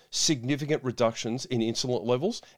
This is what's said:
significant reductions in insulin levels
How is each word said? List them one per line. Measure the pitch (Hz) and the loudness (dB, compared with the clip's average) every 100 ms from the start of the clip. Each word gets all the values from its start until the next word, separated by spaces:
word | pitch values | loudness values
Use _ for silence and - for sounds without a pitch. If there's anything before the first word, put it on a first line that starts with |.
| - | -8
significant | - - 143 123 143 147 151 | -2 0 2 0 -2 0 -2
reductions | 127 110 113 113 117 117 - | 0 2 2 2 -4 -4 -2
in | 123 | 0
insulin | 110 113 131 123 107 | 0 0 0 0 2
levels | 127 175 240 - | 0 0 -4 -10